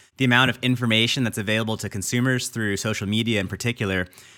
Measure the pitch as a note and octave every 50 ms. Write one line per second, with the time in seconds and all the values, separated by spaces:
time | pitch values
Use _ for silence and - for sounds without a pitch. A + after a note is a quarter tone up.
0 | - _ _ - C3 B2+ B2 B2 C3 B2+ A#2 - - B2+ B2+ A#2+ B2+ A#2 A2 A2
1 | A2+ A2 - C#3+ B2+ A2+ G#2+ - G2+ G2 G#2+ A2 A2+ G#2+ A2 G2+ - G2+ - G2+
2 | F#2 - - B2 B2 C3 B2+ B2 - - - A#2 A2 G#2 G2+ F#2+ - A2+ G#2 -
3 | G#2 G2 G#2 A2 A#2 A2+ A2+ G2+ F#2+ F#2+ G2+ - - A#2+ A#2 - A#2 G2 F#2+ F#2
4 | F2+ - - - - - -